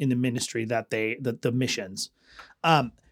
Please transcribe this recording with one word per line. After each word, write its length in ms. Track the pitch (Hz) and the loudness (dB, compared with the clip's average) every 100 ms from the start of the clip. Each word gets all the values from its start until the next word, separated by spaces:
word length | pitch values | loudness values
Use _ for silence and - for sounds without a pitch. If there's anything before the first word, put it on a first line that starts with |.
in 80 | 139 | 0
the 80 | 123 | 2
ministry 480 | 127 120 - 117 | 2 0 -4 -4
that 260 | 113 117 110 | -2 -2 -2
they, 280 | 113 110 117 | -2 -2 -2
the, 140 | 127 | -4
the 180 | 113 123 | -2 0
missions. 580 | 123 127 - 95 98 - _ _ - - - | 0 0 -2 -6 -8 -10 _ _ -20 -20 -2
Um, 260 | 165 156 123 - _ | 4 4 2 -6 _